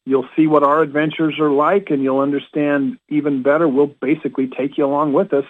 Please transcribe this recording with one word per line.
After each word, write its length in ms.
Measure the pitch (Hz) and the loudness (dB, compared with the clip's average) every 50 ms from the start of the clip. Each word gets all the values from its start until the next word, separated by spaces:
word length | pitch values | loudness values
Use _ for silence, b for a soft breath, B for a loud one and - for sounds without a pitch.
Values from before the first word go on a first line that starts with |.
| - | -4
You'll 220 | 127 135 131 127 - - | -2 -2 -2 -2 -2 0
see 120 | - 156 | 2 2
what 160 | 156 156 147 143 | 4 4 4 4
our 180 | 143 147 156 | 4 4 2
adventures 580 | 160 147 139 147 156 156 151 - 160 156 139 139 | 2 0 0 -2 -2 -2 -2 -2 -4 -4 -2 0
are 120 | 156 147 | 0 0
like, 380 | 139 139 147 160 190 202 190 - | 2 2 2 2 0 0 -2 -2
and 120 | 156 135 135 | -2 -2 0
you'll 160 | 135 131 135 | 0 0 0
understand 800 | 139 143 143 139 - - - 156 147 147 143 143 139 127 123 - _ | 0 0 -2 -4 -6 -6 -4 -2 -2 0 0 0 -2 -4 -6 -8 _
even 340 | - 147 151 143 147 143 135 | -6 -4 -2 -2 -2 -2 0
better. 260 | 123 139 147 156 170 | 0 2 2 2 2
We'll 200 | 156 127 135 147 | 2 2 2 0
basically 600 | 139 143 - - 127 156 151 - 135 - - 131 | 0 -2 -4 -4 -2 -2 -2 -4 -6 -4 -4 -4
take 300 | 127 - - 127 143 - | -4 -4 -6 -6 -4 -2
you 80 | - 147 | -2 -2
along 280 | 139 143 143 156 151 135 | 0 0 0 0 0 0
with 200 | 165 196 196 143 | 0 0 0 0
us 120 | 139 139 | -2 -2